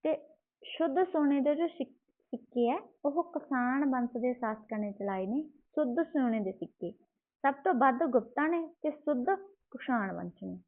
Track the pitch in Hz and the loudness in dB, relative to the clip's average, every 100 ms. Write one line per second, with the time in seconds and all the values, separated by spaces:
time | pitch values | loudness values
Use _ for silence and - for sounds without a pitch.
0 | 311 311 - _ _ _ - - 330 277 | 0 -2 -6 _ _ _ -16 -2 0 2
1 | 370 349 285 277 269 294 339 330 262 _ | 2 4 4 4 4 2 0 -2 -10 _
2 | _ _ _ 240 - 240 240 330 - _ | _ _ _ -12 -4 0 2 0 -6 _
3 | 285 302 339 302 - 254 247 269 285 254 | -2 -2 -2 -6 -2 0 0 2 2 0
4 | 240 240 247 247 226 220 - 214 208 196 | -2 -2 -2 -2 -4 -6 -6 -6 -6 -4
5 | 196 190 190 262 311 - _ - 277 247 | -4 -2 -2 -4 -4 -16 _ -2 0 0
6 | 330 302 247 220 190 190 170 _ 175 - | 0 0 2 0 -2 -6 -12 _ -10 -10
7 | _ _ _ _ 277 285 381 254 262 254 | _ _ _ _ -2 0 0 4 4 4
8 | 330 240 - - 311 339 330 - 311 294 | 2 2 0 -2 0 0 -4 -4 -6 -4
9 | - 262 254 392 - _ _ 254 - 240 | -2 0 0 -2 -4 _ _ -12 -2 -2
10 | 196 175 175 - 190 180 | -2 -6 -8 -10 -12 -12